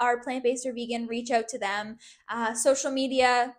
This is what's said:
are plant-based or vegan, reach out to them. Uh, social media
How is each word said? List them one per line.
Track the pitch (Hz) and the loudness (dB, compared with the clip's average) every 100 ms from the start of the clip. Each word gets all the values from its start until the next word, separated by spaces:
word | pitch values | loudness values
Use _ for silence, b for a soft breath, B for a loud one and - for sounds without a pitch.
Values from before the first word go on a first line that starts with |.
are | 247 240 | 2 2
plant-based | 254 254 240 254 262 | 0 -2 0 0 -2
or | |
vegan, | 233 240 233 233 | -6 -4 -4 -4
reach | 233 240 | -4 0
out | 240 226 | 0 0
to | 254 | -4
them. | 196 202 214 226 B B B | -4 -4 -6 -10 B B B
Uh, | 226 226 | -4 -2
social | 233 294 269 285 | 0 2 2 2
media | 269 262 262 247 247 247 | 0 0 4 4 4 2